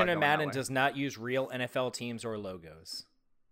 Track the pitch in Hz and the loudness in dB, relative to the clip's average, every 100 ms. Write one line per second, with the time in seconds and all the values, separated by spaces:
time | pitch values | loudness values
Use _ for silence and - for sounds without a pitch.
0 | 180 165 147 151 151 135 127 135 135 139 | 4 4 4 4 2 -2 -2 2 2 2
1 | 139 117 120 127 131 127 123 135 127 - | -4 -4 -2 0 0 -2 -2 0 -2 -2
2 | 120 113 117 107 98 92 82 80 82 - | -6 -6 -6 -6 -6 -10 -12 -18 -14 -14
3 | - _ _ _ _ | -14 _ _ _ _